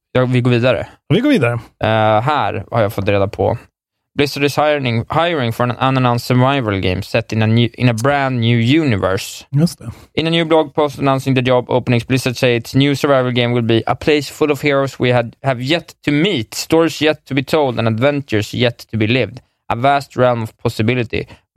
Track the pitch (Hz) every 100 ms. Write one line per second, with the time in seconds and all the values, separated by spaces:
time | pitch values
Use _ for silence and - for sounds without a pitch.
0 | _ 123 127 127 123 120 127 90 - -
1 | _ 185 294 240 120 120 - _ 110 110
2 | 107 107 127 143 101 101 - 120 101 -
3 | 101 101 98 - 101 - - _ _ _
4 | _ - 143 143 143 147 151 147 127 113
5 | - 151 170 160 120 - 123 - 131 131
6 | 127 120 - 127 131 139 110 95 92 92
7 | - 117 - 110 110 113 120 - 123 110
8 | 131 143 135 127 117 120 113 156 151 98
9 | 92 98 - - - 139 170 - 117 -
10 | - - 160 165 160 160 147 160 147 143
11 | 139 135 135 131 127 123 117 127 123 120
12 | - 131 131 123 127 120 - 135 143 139
13 | 147 135 127 123 120 120 113 113 - 123
14 | - 151 135 - 151 143 147 139 135 -
15 | 127 123 117 - 135 120 127 165 - -
16 | - 147 190 151 107 - - 160 165 -
17 | 151 151 - 135 135 160 139 117 113 110
18 | 139 143 139 107 104 113 120 - - 110
19 | 107 131 110 120 - _ _ 113 135 143
20 | 135 123 123 120 113 - 123 - 110 123
21 | 117 - - - _